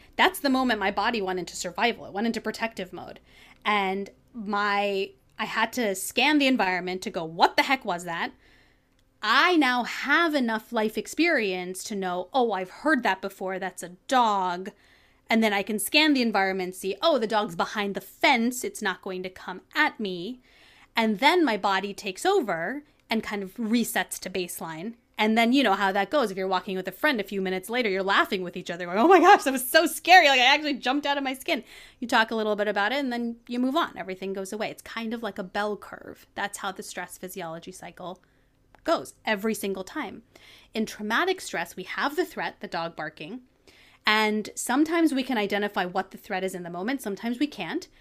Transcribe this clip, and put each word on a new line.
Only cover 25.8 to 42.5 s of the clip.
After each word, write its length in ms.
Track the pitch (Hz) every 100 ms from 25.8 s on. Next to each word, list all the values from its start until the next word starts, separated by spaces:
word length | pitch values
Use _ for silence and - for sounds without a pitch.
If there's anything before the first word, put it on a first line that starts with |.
| 196
that 180 | 196 196
goes. 200 | 294 220
If 60 | 185
you're 100 | 190
walking 300 | 185 202 185
with 100 | 185
a 60 |
friend 260 | - 302 240
a 60 |
few 160 | 196 196
minutes 300 | 190 185 185
later, 180 | 240 220
you're 140 | 190
laughing 400 | 190 214 220 196
with 120 | 175
each 160 | 180 -
other, 140 | 175
going, 140 | 175 190
"Oh 100 | 311
my 100 | 370
gosh, 260 | 349 415
that 80 | 277
was 140 | 262 -
so 200 | 320 339
scary. 420 | - 320 370 294
Like, 120 | 262
I 40 |
actually 300 | 247 294 302
jumped 320 | 254 247 285 285
out 100 | 285
of 80 |
my 80 | 269
skin." 320 | 262 - 233 - - - _
You 60 | 233
talk 240 | 240 220
a 40 |
little 200 | 226 214
bit 140 | 208 208
about 240 | 208 208
it, 60 | 277
and 120 | 269
then 260 | 240 233 233 -
you 100 | 240
move 180 | 254 311
on. 200 | 330 -
Everything 380 | 185 185 190
goes 180 | 196 190
away. 160 | 214 185
It's 120 | -
kind 320 | - 226 226
of 80 | 233
like 160 | 220 202
a 40 |
bell 320 | 185 202 208 202
curve. 480 | - - - - _
That's 240 | - 202 -
how 120 | 202
the 120 | 196
stress 340 | - 190 175 -
physiology 560 | 180 185 165 165 185
cycle 500 | 185 175 170 175 190 _ _ _ _ _ _
goes 300 | - 330 135 -
every 300 | - 208 220
single 300 | 214 202 190
time. 380 | 185 311 233 220 - - - - _
In 100 | 220
traumatic 560 | 220 - 214 240 359 370
stress, 360 | - 175 175 -
we 80 |
have 300 | 180 - 254
the 120 | 302 339
threat, 300 | - 175